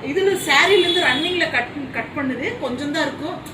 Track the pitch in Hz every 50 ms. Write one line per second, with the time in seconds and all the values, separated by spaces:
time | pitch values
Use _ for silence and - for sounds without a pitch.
0 | 269 269 294 381 392 392 370 - - 311 277 285 370 381 403 359 339 349 339 359
1 | 311 262 247 277 320 359 359 349 320 - 277 247 240 - - 294 269 247 - 233
2 | 220 - - 285 269 262 240 226 294 440 480 - - 247 247 262 294 285 294 320
3 | 294 269 254 247 285 339 359 - - -